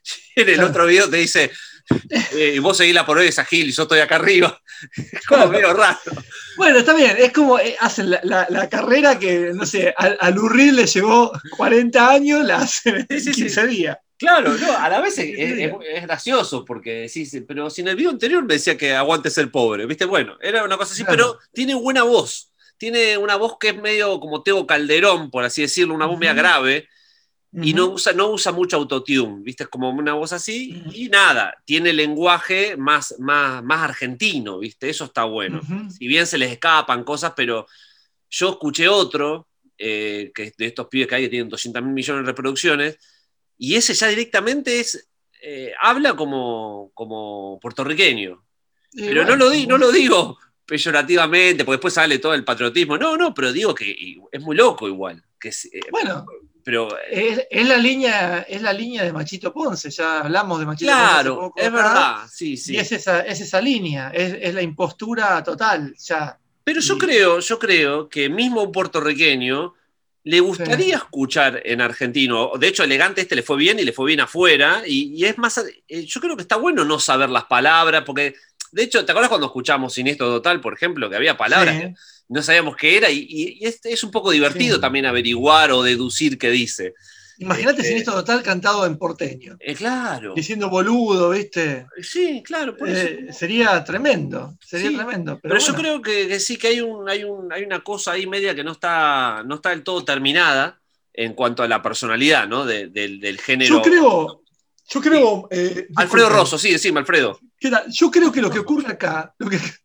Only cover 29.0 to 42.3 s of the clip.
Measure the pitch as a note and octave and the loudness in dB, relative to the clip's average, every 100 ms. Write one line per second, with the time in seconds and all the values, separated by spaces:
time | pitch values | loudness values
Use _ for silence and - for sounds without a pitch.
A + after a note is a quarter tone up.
29 | C3 C3+ A2+ G2+ G#2 B2+ C#3+ B2+ B2+ C3 | 0 0 0 -6 -14 -14 -12 -8 -6 -4
30 | D3+ D3+ D#3+ F3 - A3+ C4 F3 D#3+ G#3 | -4 -4 -6 -8 -8 -8 -10 -12 -14 -12
31 | B3 G3+ F#3+ B2+ F#2+ - - D3+ E3+ D#3 | 0 4 4 4 -2 -6 -4 0 2 2
32 | D3+ D3+ F3 E3+ - F#3 G#3 D#3+ C3+ D3 | 0 0 2 2 0 -2 -2 -2 0 0
33 | C#3 - C3+ D3 C#3 B2+ A#2+ D#3+ D3+ A#2 | 0 -8 0 0 0 -4 -4 -2 -2 -4
34 | B2+ B2 G#3+ D3+ G#2+ F#2 A2 - C3+ D3+ | -8 -4 -4 -4 -6 -8 -12 -8 -8 -8
35 | C#3+ - A2+ A2 F#2+ E2 E2 F#3+ G#3 F3+ | -6 -4 -4 -4 -6 -8 -8 -10 -10 -12
36 | B2 D3+ E3+ D3+ B2+ A#2+ E3 D#3+ C#3 B2 | -2 0 0 -2 -4 -2 2 2 2 -4
37 | A#2+ D3 E3 D3+ A#2+ A2+ G#2+ _ _ _ | -4 -6 -6 -4 -2 -4 -8 _ _ _
38 | _ _ _ - F3+ F#3+ D3+ C3+ E3+ G3+ | _ _ _ -4 -4 -4 -6 0 2 4
39 | D#3 D3+ D3 D#3+ - _ _ _ A2 G#2+ | 2 -2 -4 -6 -12 _ _ _ -6 -4
40 | G#2+ G#2 G2 - G#2+ - A2 A#2 A#2 C3 | -6 -6 -10 -12 -14 -8 -8 -8 -6 -4
41 | C3 B2+ B2 A#2+ A2+ A2+ A#2+ A#2 C3 C3+ | -2 -2 -2 -4 -6 -8 -10 -8 -6 -6
42 | B2+ C#3 C3 | -6 -6 -6